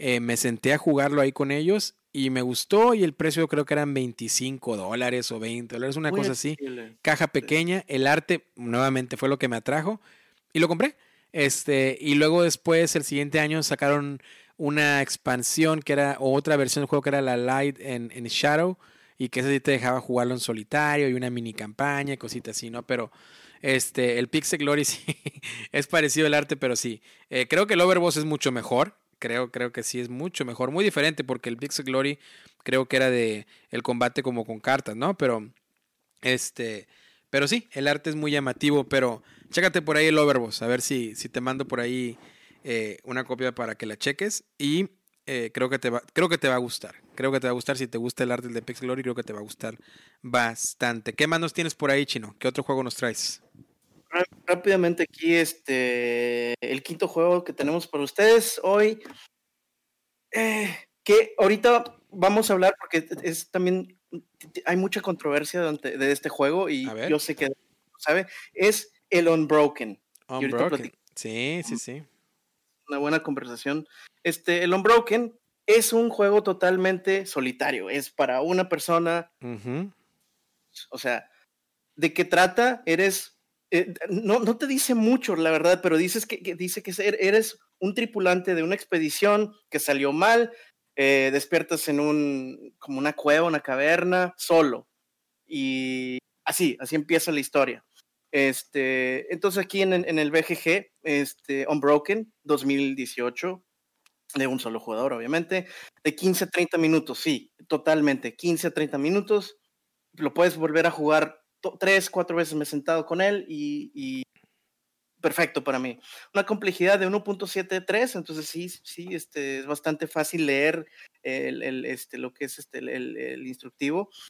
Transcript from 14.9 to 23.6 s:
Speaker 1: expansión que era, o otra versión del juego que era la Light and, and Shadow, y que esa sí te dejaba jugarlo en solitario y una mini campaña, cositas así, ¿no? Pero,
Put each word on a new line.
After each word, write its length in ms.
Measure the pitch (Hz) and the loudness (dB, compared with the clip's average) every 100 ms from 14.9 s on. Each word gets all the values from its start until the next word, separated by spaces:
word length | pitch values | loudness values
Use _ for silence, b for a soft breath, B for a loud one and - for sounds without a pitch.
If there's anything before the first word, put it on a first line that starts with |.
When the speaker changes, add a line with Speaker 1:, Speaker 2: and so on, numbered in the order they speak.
| 143 | 2
Speaker 1:
expansión 800 | 135 - 135 123 120 160 160 156 | 0 -2 -2 -2 0 2 2 2
que 100 | 143 | 0
era, 240 | 143 139 135 | 2 2 0
o 140 | 135 139 | 2 2
otra 200 | 156 143 | 2 2
versión 240 | 127 147 | 2 0
del 60 | 139 | 0
juego 140 | 147 | 0
que 60 | 143 | 0
era 120 | 139 | 0
la 160 | 131 120 | 0 0
Light 420 | 123 135 143 135 | 0 0 -2 -4
and, 300 | 135 123 117 | -8 -8 -8
and 140 | 123 117 | -10 -6
Shadow, 520 | - 147 151 180 180 b b b b | 0 2 2 0 -2 b b b b
y 100 | 127 | -6
que 120 | 127 | -2
esa 80 | 135 | 0
sí 100 | 139 | 0
te 100 | 143 | 2
dejaba 320 | 131 123 127 | 0 0 -2
jugarlo 320 | - 123 123 | -2 0 0
en 60 | 123 | -2
solitario 720 | - 113 107 147 147 147 139 | -6 -6 -2 0 2 2 0
y 40 | |
una 160 | 127 123 | 0 -4
mini 240 | 123 113 | -6 -8
campaña, 640 | 104 107 107 143 143 139 131 | -10 -10 -4 -2 -2 -4 -6
cositas 400 | 117 123 113 - | -8 -12 -10 -10
así, 140 | 117 | -10
¿no? 160 | 120 - | -10 -6
Pero, 240 | 120 107 B B B B B | -6 -6 B B B B B